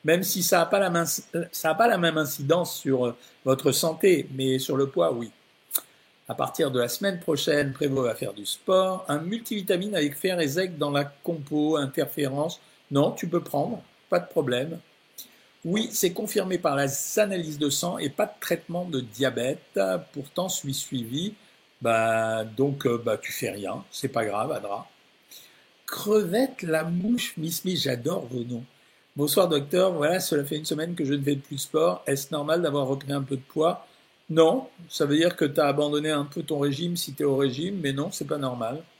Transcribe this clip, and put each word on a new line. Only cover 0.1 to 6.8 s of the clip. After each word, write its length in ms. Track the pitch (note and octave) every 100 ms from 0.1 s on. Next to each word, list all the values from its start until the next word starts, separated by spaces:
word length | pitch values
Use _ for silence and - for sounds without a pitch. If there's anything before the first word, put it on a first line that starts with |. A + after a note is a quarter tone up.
| F3
si 200 | F#3+ F#3+
ça 200 | F3 F3+
a 40 | E3
pas 120 | G3+
la 100 | F#3+
main, 160 | E3+ E3+ - - E3+ E3+
ça 200 | - D#3+
a 40 |
pas 140 | D#3+ A#3+
la 100 | G3
même 180 | E3+ D#3
incidence 640 | D3 C#3+ C#3 E3+ E3+ -
sur, 280 | C#3 C3 B2
euh, 100 | A#2 - _
votre 280 | C3 C3 C#3+
santé, 560 | B2 E3 E3+ G3 D#3+ -
mais 240 | C3 C3 C3
sur 180 | C3 C#3
le 120 | C#3
poids, 240 | E3 E3+
oui. 180 | A#2+ A#2 _ _ _ _ - - _ _ _ -
À 60 |
partir 360 | - C3+ - D3
de 100 | B2+